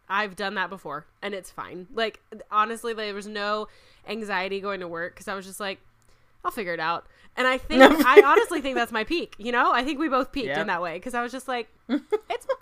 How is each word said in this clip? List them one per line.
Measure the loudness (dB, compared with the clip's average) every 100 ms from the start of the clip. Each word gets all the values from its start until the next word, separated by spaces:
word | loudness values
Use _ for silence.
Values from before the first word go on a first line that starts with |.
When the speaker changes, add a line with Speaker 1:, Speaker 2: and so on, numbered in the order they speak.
| -4
Speaker 1:
I've | -2 -2 -4
done | -4
that | -2 -4
before, | -6 -10 -10 -12 _
and | -8
it's | -8 -10
fine. | -12 -10 -12 -10
Like, | -4 -4 -4 _ -20 -2
honestly, | 0 2 -2 -6
there | -4 -6
was | -6 -8
no | -4 -2 -2 -4 -12 -20 -20 -10
anxiety | -8 -2 -2 -2 -4
going | -4 -6
to | -6
work | -6 -8 -8
'cause | -10
I |
was | -8 -10
just | -8
like, | -8 -8 -14 _ -20 -20 _ -8
"I'll | -6
figure | -4 -4
it | -2
out." | 0 -2 -6 -20 -10 0
And | 2
I | 2
think, | 2 10
Speaker 2:
<laughs> | 10 10 6
Speaker 1:
I | 4
honestly | 6 4 4 -2
think | -2 -2
that's | -2
my | -2
peak, | -2 -4 -6 -8
you | -4
know? | 0 2
I | 2
think | 0 -2
we | 0
both | 0 -2
peaked | -4 -4
Speaker 2:
Yep. | -2
Speaker 1:
in | -2
that | -2
way | -4 -6
'cause | -6
I | -6
was | -6
just | -8 -6
like, | -6 -6 _
Speaker 2:
<laughs> | -4
Speaker 1:
"It's, | -4 -2 -6 -4 -6 -4 0